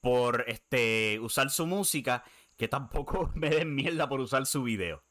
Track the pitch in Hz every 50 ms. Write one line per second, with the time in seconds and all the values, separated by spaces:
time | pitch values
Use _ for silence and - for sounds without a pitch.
0 | - 127 123 123 123 123 117 117 120 120 110 - _ _ - 127 117 113 113 110
1 | 110 107 107 110 113 113 - - 135 139 - - 165 165 180 202 196 - - 156
2 | 117 135 123 120 - - - - - _ _ _ 113 113 - 135 135 - - 147
3 | 139 - - 190 165 - - 165 156 151 151 156 170 160 143 139 135 165 170 156
4 | 156 127 135 131 131 113 135 131 131 - - 147 127 120 113 101 92 85 78 71
5 | _ _